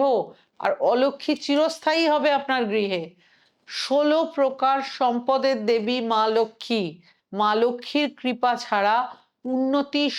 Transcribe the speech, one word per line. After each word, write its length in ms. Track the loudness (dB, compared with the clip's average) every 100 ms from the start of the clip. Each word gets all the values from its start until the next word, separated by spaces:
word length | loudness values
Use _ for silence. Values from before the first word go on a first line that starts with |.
| 2 2 -2 -10 _ -4
আর 120 | -2 0 2
অলক্ষ্মী 420 | 2 0 -2 -4 -4
চিরস্থায়ী 680 | 0 0 0 -2 -2 2 2
হবে 200 | 2 2 0
আপনার 220 | 0 -2 0
গৃহে। 320 | -2 -2 -4 -6 _ _ _ _ _ -14
ষোলো 520 | -10 -2 2 2 2 0 0
প্রকার 400 | 0 2 0 0 -2 -2
সম্পদের 600 | 0 0 0 2 2 0 0
দেবী 320 | 0 0 -2 0
মা 100 | 0 2
লক্ষ্মী। 540 | 2 0 -4 -4 -2 -2 -8 _ _ -12
মা 160 | -2 2 2
লক্ষ্মীর 520 | 2 0 -4 -2 -2 -2
কৃপা 320 | -6 0 0 0
ছাড়া 420 | -2 0 2 2 -2 -10 _ _ -4
উন্নতি 500 | -2 0 0 0 0 0